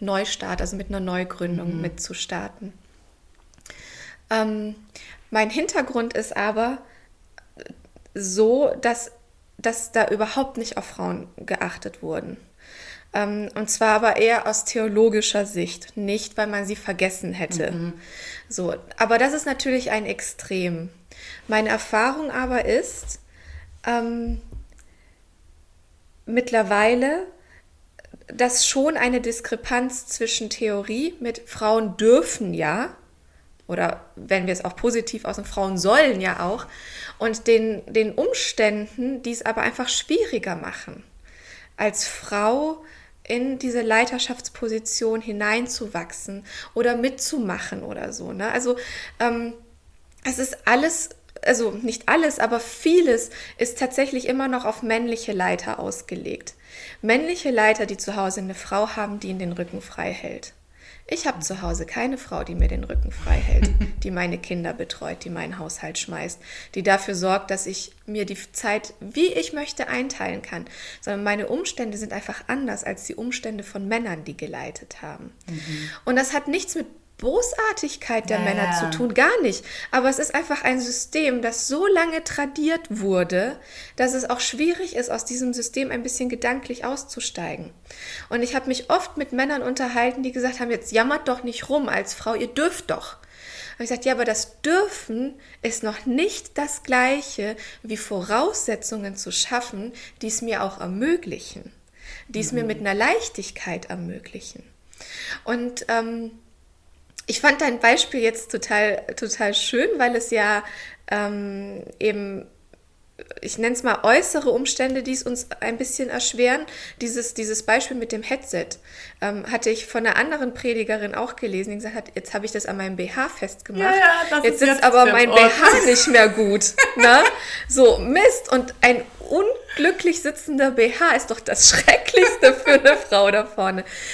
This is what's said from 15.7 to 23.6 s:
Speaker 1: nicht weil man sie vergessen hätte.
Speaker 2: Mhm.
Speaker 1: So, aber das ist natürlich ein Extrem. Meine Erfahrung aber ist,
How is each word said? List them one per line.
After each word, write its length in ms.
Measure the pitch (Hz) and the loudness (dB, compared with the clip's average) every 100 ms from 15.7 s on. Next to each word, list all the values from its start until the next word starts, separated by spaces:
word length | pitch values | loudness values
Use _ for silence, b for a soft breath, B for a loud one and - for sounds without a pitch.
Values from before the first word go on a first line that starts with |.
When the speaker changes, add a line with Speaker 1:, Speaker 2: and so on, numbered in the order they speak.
| - - - | -6 -12 -6
Speaker 1:
nicht 400 | 196 214 - - | -2 -2 -4 -4
weil 120 | 214 | -2
man 180 | 208 196 | -2 -4
sie 100 | 208 | -6
vergessen 560 | - 185 185 185 180 | -4 -2 -2 -2 -6
hätte. 380 | 180 170 170 156 | -6 -6 -2 -2
Speaker 2:
Mhm. 220 | 170 170 170 B B B B B | -2 -6 -8 B B B B B
Speaker 1:
So, 260 | - 180 - - - | -6 -4 -4 -6 -2
aber 200 | 220 233 | 2 4
das 140 | 269 | 4
ist 140 | 294 294 | 0 -4
natürlich 460 | 269 277 254 247 | -4 0 0 0
ein 120 | 220 | -4
Extrem. 840 | 196 196 - - - 185 180 165 170 - - B B B B | -4 -6 -8 -10 -6 -4 -2 -4 -8 -14 -20 B B B B
Meine 220 | 214 214 | 0 2
Erfahrung 600 | 220 - 214 240 285 302 | 0 0 2 2 0 -4
aber 360 | 254 254 247 - | -4 -2 0 2
ist, 540 | 240 480 - - - b b b b | 0 0 -8 -12 -14 b b b b